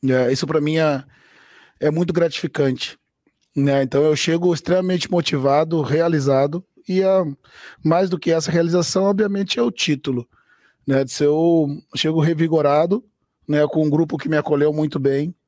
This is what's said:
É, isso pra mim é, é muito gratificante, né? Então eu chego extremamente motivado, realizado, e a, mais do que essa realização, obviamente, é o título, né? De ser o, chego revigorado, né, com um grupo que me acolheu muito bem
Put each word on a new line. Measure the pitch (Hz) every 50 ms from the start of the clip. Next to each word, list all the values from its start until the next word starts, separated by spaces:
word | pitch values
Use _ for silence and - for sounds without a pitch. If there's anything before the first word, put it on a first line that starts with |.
| -
É, | 131 127 127 127 123
isso | 135 131 - 139
pra | 156 156
mim | 147 151 156 160
é, | 160 156 143 135 135 - _ _ _ _ _ _ - _ - - - _ _ _
é | - 151
muito | 151 165 175 170
gratificante, | 170 170 170 165 - - - 160 _ - 147 135 127 123 - - - _ _ _ _ _ _ _ _ _ _ _ _
né? | 143 139 143 139 139 135
Então | 127 - 139
eu | 147 156 151
chego | 139 - - 160 170 175 180
extremamente | 170 151 - - 170 185 185 185 185 180 - -
motivado, | 185 175 160 - - 143 131 139 139 147 160 160 165 165
realizado, | 147 117 131 156 165 170 170 151 135 135 139 135 135 143 147 175 185 _ _ _ _ -
e | 185 185 190
a, | 190 190 190 180 156 139 _ _ - - - - - - _ _
mais | 156 160 175 190 185
do | 175 165
que | - 170
essa | 165 165 151 -
realização, | 151 170 170 170 165 180 170 - - 190 190
obviamente, | 196 202 190 220 101 101 101 98 - - -
é |
o | 120 -
título, | - - - - 151 135 _ - 131 120 117 _ _ _ _ _ _ _ _ _ _ _ _ -
né? | 139 135 139
De | 131
ser | - - 147 147
o, | 147 156 165 170 170 165 156 143 143 - - _ -
chego | - - 160 160 165
revigorado, | 151 160 170 151 165 160 156 160 147 143 143 151 160 175 190 233 - _ _ _ _ _ _ _ _ -
né, | 147 147 151 147
com | - 160 156
um | 151
grupo | 143 151 165 156 - 151
que | - 151
me | 156 151
acolheu | 147 - 151 143 143 151 151
muito | 151 151 151 - 156
bem | 135 139 135 139 147 170 175 _ _